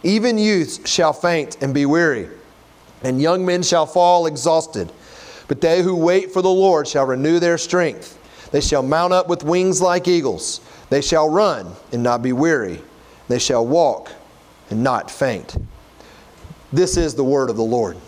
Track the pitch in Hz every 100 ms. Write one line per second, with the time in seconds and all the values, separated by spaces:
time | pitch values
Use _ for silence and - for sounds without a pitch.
0 | 160 214 240 220 214 196 151 - - -
1 | 160 147 175 170 135 - 139 135 143 156
2 | 165 123 82 - - - - - - -
3 | 131 127 151 185 180 180 170 170 156 180
4 | 175 175 165 147 143 160 156 107 85 -
5 | - - - - - 143 165 175 180 175
6 | 165 185 185 185 185 185 190 165 143 143
7 | 135 131 147 170 170 170 - 180 165 101
8 | - - - - - 147 - 147 131 156
9 | 175 180 165 170 147 175 185 165 180 180
10 | 175 175 139 87 - - - - - 143
11 | 143 160 156 165 208 131 90 87 - 120
12 | 120 120 127 127 165 151 101 80 - -
13 | - - - 123 - 123 117 160 151 107
14 | - - - - - - - 107 131 117
15 | - - 135 104 - - - - - -
16 | - - - - - - - 135 180 170
17 | 160 120 131 143 127 107 113 120 104 87